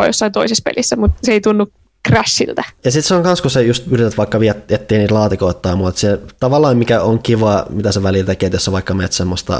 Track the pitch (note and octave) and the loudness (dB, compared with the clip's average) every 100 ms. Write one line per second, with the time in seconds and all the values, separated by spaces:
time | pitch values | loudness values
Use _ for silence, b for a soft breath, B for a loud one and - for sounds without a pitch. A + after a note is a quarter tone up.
0 | - A3 G#3+ G#3 A3 A3+ - - A#3+ - | 0 0 -2 -2 -2 -2 -4 -4 -2 0
1 | G#3 - - G#3+ G#3 G#3 G#3 _ _ _ | 0 0 0 0 2 0 -2 _ _ _
2 | - G#3+ A3 - - - - - B2+ C#3 | 0 0 2 -2 -2 -4 -8 -6 -2 0
3 | D#3 F3+ F3 F3+ C#3 C3 A#2 A#2+ - B2+ | 2 2 2 0 0 2 2 0 0 0
4 | A2+ - G#2 A2 A2 G#2 - G#2 - G#2+ | 0 0 -2 2 0 0 -2 -4 0 0
5 | G#2 G#2+ G#2+ G2 F#2 F2 F#2 F2+ F#2 F2 | 2 2 2 0 -2 -2 -2 -2 -2 0
6 | G#2 G2+ - - B2+ C#3+ D3+ A#2+ A#2 A2+ | 0 -2 -4 -4 0 2 2 2 2 2
7 | F#2 A2+ - A2+ A2 G2+ - G2 G#2 G2+ | 2 0 0 0 2 0 -2 -4 -2 0
8 | F#2+ F#2+ F#2+ F#2+ F#2+ F2+ - F#2 F#2 F#2+ | 0 0 0 -2 -2 -2 -2 -4 -2 -4
9 | F2+ - F#2 F2+ - F#2+ | -4 -2 -4 -4 -4 -4